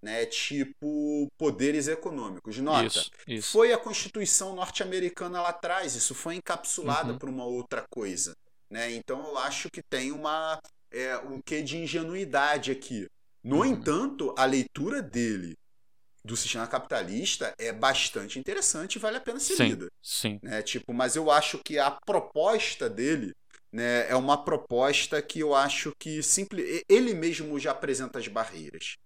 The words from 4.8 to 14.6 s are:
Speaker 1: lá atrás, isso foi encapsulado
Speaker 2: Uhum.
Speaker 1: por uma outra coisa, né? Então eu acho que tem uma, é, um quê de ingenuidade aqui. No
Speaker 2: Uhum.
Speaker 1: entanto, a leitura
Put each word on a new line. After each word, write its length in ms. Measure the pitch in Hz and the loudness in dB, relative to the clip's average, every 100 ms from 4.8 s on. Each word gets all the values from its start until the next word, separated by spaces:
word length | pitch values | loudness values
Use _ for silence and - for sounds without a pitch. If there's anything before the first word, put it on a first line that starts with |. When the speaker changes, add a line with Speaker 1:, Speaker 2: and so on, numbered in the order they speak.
| 190 185 180 175 180 180 | -2 -2 -2 -4 -6 -2
Speaker 1:
lá 60 | 175 | -2
atrás, 480 | 175 175 180 180 117 | -2 -2 -2 -2 -2
isso 180 | - | -2
foi 220 | - - 175 | -2 -6 -8
encapsulado 760 | - 170 - - 147 143 123 | -2 -4 -2 -4 0 0 0
Speaker 2:
Uhum. 60 | 123 | -4
Speaker 1:
por 100 | 135 | -6
uma 160 | 131 | -6
outra 400 | 123 123 120 123 - | -4 -4 -4 -6 -6
coisa, 420 | - 104 90 82 82 _ _ _ | -6 -6 -2 -4 -6 _ _ _
né? 220 | 107 117 | -6 -4
Então 340 | 117 - 135 151 | -6 -6 -8 -4
eu 120 | 139 | -4
acho 300 | 135 - 170 | -2 -4 -8
que 80 | - - | -12 -6
tem 220 | 131 131 | -4 -2
uma, 440 | 147 151 156 160 156 - _ _ | -4 -2 -2 -2 -6 -8 _ _
é, 240 | 120 131 127 | -6 -4 -4
um 220 | 135 135 | -6 -10
quê 180 | - 151 | -6 -4
de 160 | 143 156 | -4 -6
ingenuidade 920 | 160 160 160 185 185 139 147 147 131 | -4 -4 -4 -6 0 2 4 2 0
aqui. 360 | 135 - 117 95 _ - - | -4 -4 -6 -8 _ -20 -14
No 160 | 120 143 | 0 4
Speaker 2:
Uhum. 60 | |
Speaker 1:
entanto, 680 | 247 247 - 151 269 - 135 - | 4 2 2 2 0 -2 -4 4
a 60 | |
leitura 580 | 135 135 | 4 4